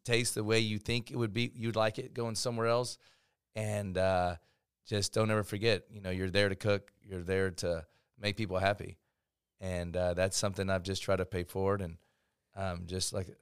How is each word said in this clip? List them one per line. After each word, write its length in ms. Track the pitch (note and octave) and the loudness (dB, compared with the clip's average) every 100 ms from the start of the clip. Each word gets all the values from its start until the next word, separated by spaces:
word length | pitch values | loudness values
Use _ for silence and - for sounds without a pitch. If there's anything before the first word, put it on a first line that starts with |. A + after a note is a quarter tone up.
taste 300 | - A#2 A#2 | 0 2 2
the 80 | - | 0
way 160 | G#2+ A2+ | 2 4
you 200 | A2+ G#2+ | 4 0
think 340 | - A#2+ A#2 | -2 -2 -2
it 40 | B2+ | -2
would 160 | A2+ | 0
be, 200 | G2 A#2+ | 0 -2
you'd 220 | A#2+ A2+ A2 | -2 -2 2
like 240 | A2 - | 2 0
it 120 | - | -6
going 220 | - A#2 | -6 -4
somewhere 320 | G#2+ B2+ A#2 A2+ | -2 -2 0 2
else. 320 | A#2+ A#2+ - _ _ _ _ _ | 2 0 -8 _ _ _ _ _
And, 420 | A2 G#2+ G#2 G2+ F2+ | -6 -2 -2 -2 2
uh, 380 | F#2+ F#2 F2+ F2 _ _ _ _ | 4 4 2 -2 _ _ _ _
just 280 | - G#2 G2 | -4 -2 0
don't 180 | A2 A2 | 2 2
ever 140 | G#2+ | 2
forget, 400 | G2+ G#2 A2+ F#2+ - | 0 0 2 2 -2
you 80 | G#2+ | -10
know, 100 | F#2+ | -4
you're 200 | F#2 F#2+ | -2 0
there 180 | F#2+ G2+ | 2 2
to 80 | F#2+ | 2
cook, 340 | G#2+ G2+ - _ | 2 0 -2 _
you're 180 | - F#2 | -10 -6
there 280 | F2 F#2+ F#2+ | 0 0 0
to 320 | F2+ F2+ E2 D#2+ _ _ - | -2 -2 -2 -6 _ _ -6
make 180 | G#2 G2+ | -4 -2
people 220 | G#2 F#2 | -2 2
happy. 380 | F#2+ G#2 - - _ _ _ _ _ _ | 2 2 -4 -14 _ _ _ _ _ _
And, 360 | F#2+ F2+ F2 F2 | -6 -4 -2 0
uh, 180 | F2+ | 2
that's 220 | F2 F#2+ - | 2 2 2
something 320 | G#2 F#2+ F#2+ | 0 0 0
I've 120 | F#2+ | 0
just 220 | F2+ F#2+ | 0 -2
tried 120 | - F#2+ | 0 0
to 100 | F2+ | 0
pay 180 | F2+ | -2
forward. 380 | E2+ F#2+ G2 G2+ | -4 0 0 0
And, 160 | F2 E2 _ _ _ _ _ G2+ | -2 -8 _ _ _ _ _ -6
um, 260 | F#2+ F2 F2 | -4 -4 -6
just 260 | F#2 - | -4 -2
like, 160 | G2 F2 - | -4 -6 -10